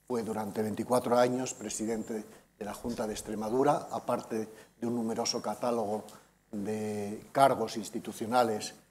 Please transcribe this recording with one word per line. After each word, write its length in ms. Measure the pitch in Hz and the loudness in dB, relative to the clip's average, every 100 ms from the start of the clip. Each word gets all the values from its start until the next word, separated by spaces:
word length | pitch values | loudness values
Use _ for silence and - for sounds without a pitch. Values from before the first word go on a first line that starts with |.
| - | -4
fue 160 | 120 | -2
durante 380 | 107 107 107 98 | 0 -2 -2 -2
veinticuatro 560 | 107 104 110 123 117 120 | -2 0 2 2 4 6
años 360 | 127 127 127 | 6 4 -2
presidente 720 | - 104 - 110 113 107 110 104 - - - | -6 -6 -4 -2 -2 -2 -6 -8 -16 -20 -10
de 80 | 101 | -8
la 80 | |
Junta 320 | 101 123 113 110 | -6 -6 -4 -4
de 80 | |
Extremadura, 760 | 107 - 107 110 123 139 147 - | -4 -4 -4 0 4 4 4 0
aparte 560 | 113 - 120 - 113 107 - - - | -6 -2 -2 -2 -4 -4 -10 -20 -6
de 80 | 120 | -2
un 80 | 120 | 0
numeroso 460 | 113 113 117 120 | 0 0 0 -2
catálogo 600 | 110 107 123 117 104 107 - - - _ _ | -4 -2 0 0 0 -2 -6 -16 -20 _ _
de 720 | 107 104 107 107 104 101 110 - | -6 -2 -2 -2 -2 -4 -6 -2
cargos 440 | - 135 110 110 117 | 6 6 6 -2 -4
institucionales 1000 | 101 113 - 101 107 123 117 107 - - _ | -6 -8 -8 -6 0 4 4 2 -4 -12 _